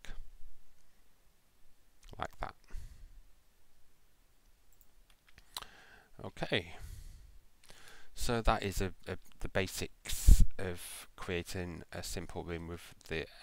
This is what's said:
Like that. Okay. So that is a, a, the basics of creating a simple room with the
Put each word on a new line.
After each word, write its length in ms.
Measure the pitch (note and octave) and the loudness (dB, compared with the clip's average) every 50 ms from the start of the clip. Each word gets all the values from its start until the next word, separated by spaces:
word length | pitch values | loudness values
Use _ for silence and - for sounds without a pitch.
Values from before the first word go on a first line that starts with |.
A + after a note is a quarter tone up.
| - - - - - - - - - - - - - - - - - - - - - - - - - - - - - - _ - - - - - - - - - - - - - | -8 -6 -4 -4 -4 -6 -6 -6 -4 -4 -4 -4 -6 -10 -12 -14 -16 -18 -20 -20 -20 -20 -20 -20 -20 -20 -20 -20 -20 -20 _ -20 -20 -20 -20 -20 -20 -20 -20 -20 -20 -18 -10 -10
Like 180 | - - - - | -10 -10 -6 -8
that. 140 | - - - - - - - - - - - - - - - - - - - - - - - - - - - - - - - - - - - - - - - - - - - - - - - - - - - - - - - - _ - - - - - - - - - - - - - - - - - - - - | -8 -8 -8 -14 -16 -10 -8 -8 -8 -8 -12 -16 -18 -18 -18 -20 -20 -20 -20 -20 -20 -20 -20 -20 -20 -20 -20 -20 -20 -20 -20 -20 -20 -20 -20 -20 -20 -20 -20 -20 -20 -20 -20 -20 -20 -20 -20 -20 -20 -20 -20 -20 -20 -20 -20 -20 _ -20 -20 -20 -20 -16 -16 -16 -16 -16 -18 -20 -20 -20 -20 -20 -20 -20 -18 -14 -14
Okay. 500 | G2+ - - D#3+ - D3+ A2 E2+ E2+ - - - - - - - - - - - - - - - - - - - - - - - - - - - - - | -12 -8 -8 -6 -2 -2 -4 -4 -6 -12 -14 -12 -12 -12 -14 -14 -16 -16 -18 -20 -20 -20 -20 -20 -20 -20 -20 -20 -20 -18 -18 -16 -16 -14 -12 -12 -10 -4
So 280 | - - - A#2+ A#2 | -2 0 2 2 4
that 200 | A2+ - A2+ G#2 | 4 4 4 4
is 200 | - G2 F2+ - | 2 -2 -2 -2
a, 100 | G2 F#2 - - - - | -2 -2 -4 -8 -8 -8
a, 100 | F#2 - - - - - | -8 -8 -8 -12 -8 -6
the 100 | - - | -6 -2
basics 920 | - G2+ F#2+ F2+ - - F#2 - - - - - - - - - - - - - - - | 0 0 0 0 -2 -6 -6 -6 -8 -12 -4 -4 -2 8 12 12 12 12 12 10 8 6
of 480 | G2 F#2 F2 F2 - - - - - - - | 0 -2 -4 -6 -10 -12 -14 -14 -16 -16 -14
creating 680 | - - - F#2 F2 E2+ - - F#2+ F2+ F2+ E2 D#2+ - - | -12 -6 -4 -4 -4 -4 -4 -6 -6 -4 -6 -6 -10 -12 -10
a 120 | - F#2 F2 | -10 -10 -8
simple 400 | - - G2 F2 - - F2+ D#2+ | -6 -6 -6 -6 -6 -8 -8 -6
room 240 | E2+ E2+ E2 E2+ E2 | -6 -6 -6 -6 -8
with 260 | E2+ E2 - - - - - - | -10 -10 -12 -16 -20 -20 -10 -6
the 180 | D#2 D#2+ C#2+ - - - | -6 -6 -6 -8 -10 -10